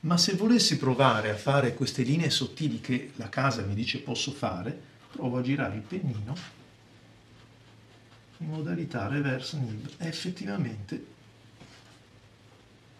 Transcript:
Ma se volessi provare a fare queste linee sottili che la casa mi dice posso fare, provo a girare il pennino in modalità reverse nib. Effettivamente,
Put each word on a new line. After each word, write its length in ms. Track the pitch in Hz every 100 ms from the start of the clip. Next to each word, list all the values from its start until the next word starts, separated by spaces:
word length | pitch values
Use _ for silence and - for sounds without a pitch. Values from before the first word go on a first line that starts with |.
Ma 160 | 165 170
se 180 | -
volessi 420 | 185 220 240 - 151
provare 540 | 131 123 131 107 107
a 40 |
fare 380 | 104 - 139 127
queste 300 | - 127 -
linee 260 | 123 160 156
sottili 500 | - 127 - 151 113
che 340 | - 123 -
la 140 | - 107
casa 340 | - 135 123
mi 100 | 98
dice 260 | 101 120 -
posso 320 | - 117 -
fare, 480 | - 107 90 113 - - - -
provo 260 | - 123 123
a 40 |
girare 340 | 123 139 113
il 60 | 104
pennino 540 | - 185 151 104 107 165 - - - - - - - - - - - - - - - - - - - -
in 120 | 156
modalità 580 | 156 156 175 143 120 123
reverse 500 | 143 139 131 - 151
nib. 320 | 120 107 143 -
Effettivamente, 1080 | 165 156 175 180 196 202 123 107 98 - - - - - - - - - - - - - - - - - - - -